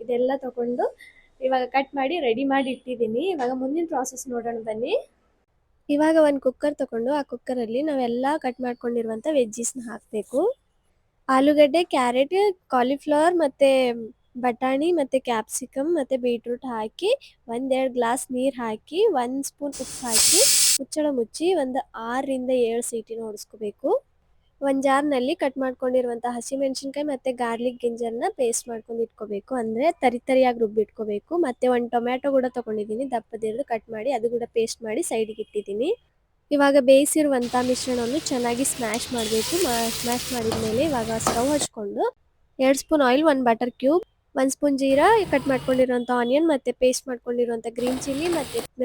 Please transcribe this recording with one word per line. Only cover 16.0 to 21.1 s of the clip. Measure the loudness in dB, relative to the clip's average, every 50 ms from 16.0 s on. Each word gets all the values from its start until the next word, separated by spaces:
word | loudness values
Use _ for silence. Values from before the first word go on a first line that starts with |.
| 0 0 -2 0
ಬೀಟ್ರೂಟ್ | 0 0 -2 -2 -4 -6 -8 -6 -6
ಹಾಕಿ | -8 -6 -6 -6 -8 -6 -4 -2 0 0 -2 -4 -8 _ _ _ -8
ಒಂದೆರಡು | -6 -4 -2 0 0 0 0 0 0
ಗ್ಲಾಸ್ | 0 0 2 0 -2 -4 -4
ನೀರ್ | -2 -2 0 0 -2
ಹಾಕಿ | -2 -4 -6 -6 -8 _ -6 0 2 2 4
ಒಂದ್ | 4 2 0 -2 -2 -4 -6
ಸ್ಪೂನ್ | -8 -8 -8 -8 -8 -8
ಉಪ್ಪು | -8 -10 -10 -10 -10 -4 -2
ಹಾಕಿ | -2 0 2 2 2 4 4 4 4 4 4 4 2 0
ಮುಚ್ಚಳ | -2 -4 -2 -2 0
ಮುಚ್ಚಿ | 0